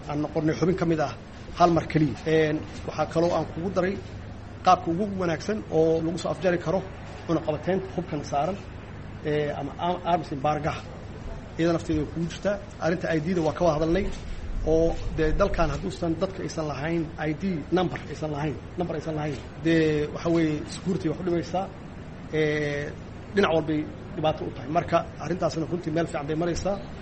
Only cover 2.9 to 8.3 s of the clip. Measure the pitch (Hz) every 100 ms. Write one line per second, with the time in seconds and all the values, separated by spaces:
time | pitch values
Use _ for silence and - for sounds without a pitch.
2.9 | - 151 165 170 170 151 165 185 190 185
3.9 | 202 - - - - - - 180 180 170
4.9 | 170 208 190 175 156 - 214 - 160 160
5.9 | 165 160 170 180 156 185 175 - 185 -
6.9 | - - - - 160 156 147 175 190 -
7.9 | - 170 151 127